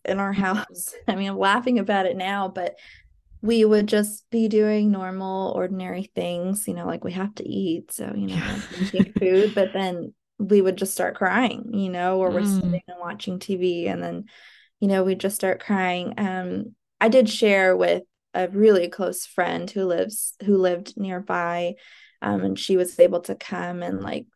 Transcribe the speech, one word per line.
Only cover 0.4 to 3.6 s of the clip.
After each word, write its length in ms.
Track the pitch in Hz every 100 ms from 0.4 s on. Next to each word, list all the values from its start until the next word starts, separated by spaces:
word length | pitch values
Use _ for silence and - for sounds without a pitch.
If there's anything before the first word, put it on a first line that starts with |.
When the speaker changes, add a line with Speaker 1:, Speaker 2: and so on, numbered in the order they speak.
Speaker 1:
house. 520 | 190 208 - - - -
<laughs> 80 | -
I 60 |
mean, 140 | 190 196
I'm 100 | 190
laughing 400 | 196 220 247 240
about 280 | 196 202 185
it 100 | 185
now, 320 | 185 202 190
but 300 | 190 175 - - - _ _ _ -
we 240 | 214 226